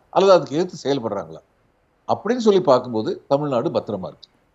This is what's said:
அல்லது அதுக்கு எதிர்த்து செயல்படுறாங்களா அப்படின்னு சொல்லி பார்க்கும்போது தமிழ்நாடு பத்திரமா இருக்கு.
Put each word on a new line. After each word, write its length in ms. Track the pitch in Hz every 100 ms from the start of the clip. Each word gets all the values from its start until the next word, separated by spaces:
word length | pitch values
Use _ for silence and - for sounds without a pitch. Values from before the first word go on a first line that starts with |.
| _
அல்லது 240 | 165 196
அதுக்கு 240 | 180 131 143
எதிர்த்து 340 | 185 175 131
செயல்படுறாங்களா 500 | 139 113 101 80 78 - _ _ _ _ _ -
அப்படின்னு 280 | - 202 254
சொல்லி 240 | 220 196
பார்க்கும்போது 600 | 151 123 123 110 131 208 -
தமிழ்நாடு 440 | 139 151 123 160
பத்திரமா 420 | 117 - 101 82
இருக்கு. 160 | - _ _ _